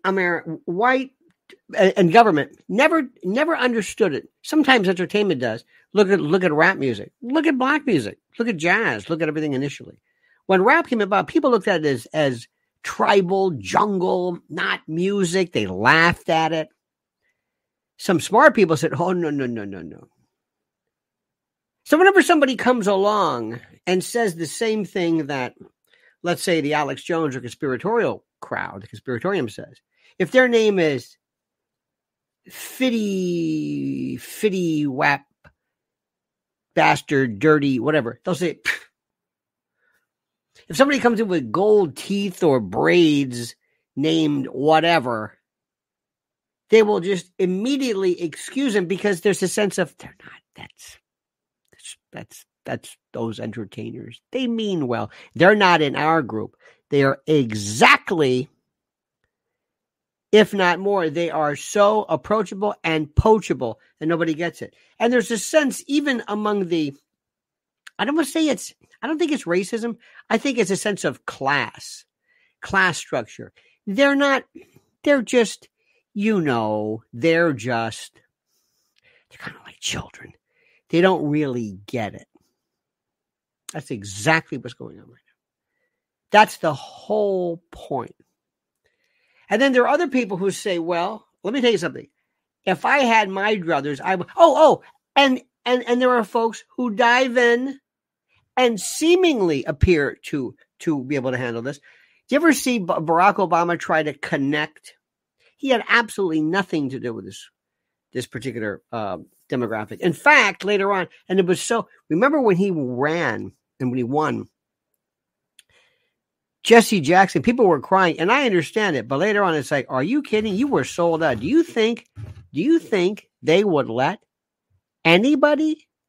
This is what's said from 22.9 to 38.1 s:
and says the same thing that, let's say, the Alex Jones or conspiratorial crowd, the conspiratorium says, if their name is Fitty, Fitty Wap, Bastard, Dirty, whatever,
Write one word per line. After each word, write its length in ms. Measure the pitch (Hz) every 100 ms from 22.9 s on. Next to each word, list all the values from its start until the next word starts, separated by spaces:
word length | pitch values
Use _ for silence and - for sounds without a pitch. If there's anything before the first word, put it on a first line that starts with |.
| 196 202 208 170 123 110 117 - _ -
and 160 | 185
says 320 | - 233 220 165
the 100 | 156
same 380 | - 226 220
thing 420 | 185 196 170 165 143
that, 300 | 143 123 - - _ _ _ _ _
let's 220 | 170 170
say, 160 | - 165
the 140 | 143
Alex 280 | 151 143 135
Jones 320 | - 165 156
or 60 | 127
conspiratorial 840 | 120 - 143 127 175 233 170 101 _ _
crowd, 420 | - 95 92 95
the 40 | 104
conspiratorium 600 | 107 - 117 180 196 120
says, 320 | - - _ _ _ _ -
if 120 | 180
their 160 | 254 254
name 320 | 233 214 196
is 380 | 160 135 - _ _ _ _ _ _ _ _ _ _ _ _ _ -
Fitty, 1700 | - - - 262 233 208 190 180 170 165 156 147 143 139 135 131 127
Fitty 720 | - - 214 190 175 156 147
Wap, 400 | 131 147 143 _ _ _ _ _ _ _ _ _ _ _ _ _ _ _
Bastard, 680 | - 156 147 - 143 131 101
Dirty, 400 | 151 151 139 127
whatever, 400 | 127 151 117